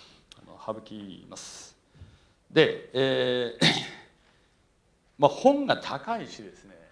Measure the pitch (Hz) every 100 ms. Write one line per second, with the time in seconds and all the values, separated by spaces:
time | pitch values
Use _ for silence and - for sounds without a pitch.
0 | - - _ - - 90 - 110 110 104
1 | 101 87 82 92 - - - _ _ -
2 | - - _ _ _ 160 143 - - 127
3 | 135 127 127 123 120 - 160 - - -
4 | - _ _ _ _ _ _ _ _ _
5 | _ - 143 - 262 285 254 123 - 135
6 | - 233 127 - 98 - 101 85 82